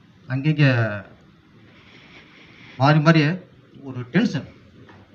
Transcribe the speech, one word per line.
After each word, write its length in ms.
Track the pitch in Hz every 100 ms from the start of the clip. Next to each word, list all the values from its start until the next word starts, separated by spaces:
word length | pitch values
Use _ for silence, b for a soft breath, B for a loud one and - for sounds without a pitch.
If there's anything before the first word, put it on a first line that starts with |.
| _ _ -
அங்கங்க 360 | 131 147 147 139 120 110 101 - - - _ _ _ - - - - - - - - - - - -
மாறி 220 | 135 156
மாறியே 300 | 156 160 147 185 - - _ -
ஒரு 240 | 139 120 117
டென்ஷன். 360 | 180 247 135 92 - - - - - -